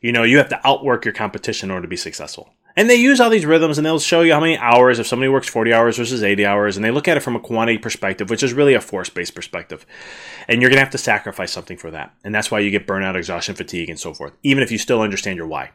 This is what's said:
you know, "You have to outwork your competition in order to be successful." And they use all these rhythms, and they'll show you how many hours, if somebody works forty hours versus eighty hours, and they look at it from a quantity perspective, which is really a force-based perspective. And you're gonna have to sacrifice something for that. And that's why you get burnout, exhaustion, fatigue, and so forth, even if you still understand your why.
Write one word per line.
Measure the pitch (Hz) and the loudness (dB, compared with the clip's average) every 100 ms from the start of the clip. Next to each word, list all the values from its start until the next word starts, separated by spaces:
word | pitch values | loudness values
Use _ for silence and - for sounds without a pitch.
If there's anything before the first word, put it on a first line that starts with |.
you | 120 | 0
know, | 120 | 2
"You | 117 143 | 4 4
have | 135 | 4
to | - 131 | 0 0
outwork | 139 135 120 | 0 0 -2
your | 113 | -2
competition | 101 104 - - 104 95 | -6 -8 -6 -8 -8 -8
in | |
order | 92 | -8
to | 87 | -8
be | |
successful." | 90 - - 76 - - _ _ - | -10 -10 -12 -14 -16 -20 _ _ 0
And | 226 | 4
they | |
use | 240 254 269 | 6 6 6
all | 233 | 6
these | 220 | 4
rhythms, | 151 160 160 151 | 4 4 4 0
and | |
they'll | 156 160 | 0 -2
show | - 165 | 2 4
you | 165 | 6
how | 151 | 4
many | 165 160 | 2 0
hours, | 120 120 127 117 | 4 6 6 4
if | 113 | -2
somebody | 123 135 | -2 0
works | 135 - | 0 0
forty | 117 113 | -2 2
hours | 113 117 | 4 4
versus | 113 117 127 | 0 -4 -2
eighty | 104 101 | 0 2
hours, | 101 101 104 | 2 2 0
and | 95 | 0
they | 110 | -2
look | 135 160 | 0 0
at | |
it | 151 | 0
from | - | -2
a | 117 | -8
quantity | - 113 117 110 | -4 -2 0 -2
perspective, | 113 - 98 95 101 | -4 -6 -6 -6 -6
which | 113 | -2
is | 135 | -2
really | 123 143 | 2 2
a | 120 | 2
force-based | - 98 90 - 87 | 0 -10 -8 -8 -10
perspective. | - - 87 - 78 _ - - - - - - | -12 -12 -12 -12 -18 _ -20 -20 -20 -18 -18 0
And | 120 | 2
you're | 127 | 6
gonna | 135 | 4
have | 135 | 2
to | 131 | -2
sacrifice | - 104 - - 90 | -2 -2 -2 -10 -10
something | - - 90 | -10 -14 -16
for | 82 | -14
that. | 78 71 _ | -14 -16 _
And | 101 | -6
that's | 107 - | -4 -2
why | 107 | -2
you | 104 | 0
get | 98 | -2
burnout, | - 95 95 | -4 -4 -4
exhaustion, | 90 85 85 - | -6 -6 -8 -10
fatigue, | 95 87 87 85 | -12 -10 -10 -10
and | 80 | -12
so | 85 | -14
forth, | 76 71 _ | -14 -16 _
even | 143 139 | -4 -4
if | 120 | -4
you | 113 | -6
still | - 120 | -4 -2
understand | 107 95 101 90 | -2 -6 -10 -10
your | 82 | -10
why. | 76 64 | -12 -14